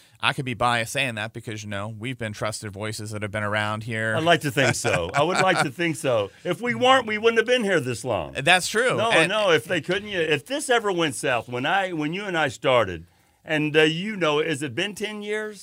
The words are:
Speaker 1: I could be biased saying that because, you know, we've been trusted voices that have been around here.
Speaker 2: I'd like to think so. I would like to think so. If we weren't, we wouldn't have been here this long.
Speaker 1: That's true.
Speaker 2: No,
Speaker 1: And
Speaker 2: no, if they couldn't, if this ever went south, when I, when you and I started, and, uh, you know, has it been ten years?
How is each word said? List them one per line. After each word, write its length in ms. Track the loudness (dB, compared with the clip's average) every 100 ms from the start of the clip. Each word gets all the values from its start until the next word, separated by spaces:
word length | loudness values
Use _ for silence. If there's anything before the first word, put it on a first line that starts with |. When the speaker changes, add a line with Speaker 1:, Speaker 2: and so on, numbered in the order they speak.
| _ _
Speaker 1:
I 120 | -2
could 120 | 0
be 100 | -2
biased 380 | 0 2 2 0
saying 240 | -2 -2 -2
that 160 | -6
because, 320 | -8 -10 -10
you 40 | -8
know, 240 | -6 -6 -8
we've 180 | -8 -6
been 160 | -8
trusted 380 | -4 -6 -6 -8
voices 400 | -8 -8 -8 -8
that 120 | -8
have 100 | -6
been 100 | -4
around 400 | -2 0 -2 -4
here. 320 | -4 -4 -2 0
Speaker 2:
I'd 60 |
like 200 | 2 2
to 100 | 2
think 240 | 2 2 2
so. 340 | 0 0 0
I 120 | 0
would 160 | 0 2
like 220 | 2 2
to 100 | 0
think 240 | 0 -2 -2
so. 340 | 0 2 0 -4
If 160 | -6 -4
we 160 | -2 2
weren't, 280 | 6 6 4
we 120 | 0
wouldn't 200 | 2 4
have 80 | 4
been 160 | 4
here 160 | 2 2
this 240 | 0 -4
long. 300 | -2 -2 -2
Speaker 1:
That's 340 | -2 4 4 2
true. 280 | 0 0 0
Speaker 2:
No, 140 | 2
Speaker 1:
And 180 | 4 4
Speaker 2:
no, 220 | 2 4
if 140 | 4
they 160 | 2 -4
couldn't, 280 | -2 -4 -4
if 360 | -2 0 -2 -2
this 240 | -4 0
ever 220 | 2 2
went 240 | 0 0 0
south, 320 | -2 -2 -2
when 180 | -4 0
I, 260 | 0 0
when 200 | -2 -4
you 140 | -4 -4
and 120 | 0
I 80 | -2
started, 600 | 0 2 4 4 -2 -12 _ _ _ -4
and, 300 | -2 2 4
uh, 60 |
you 340 | 4 2 -4 -2
know, 220 | 0 0
has 200 | 0 -2
it 120 | -4
been 200 | -4 -6
ten 260 | -4 -8 -8
years? 400 | -6 -6 -6 -6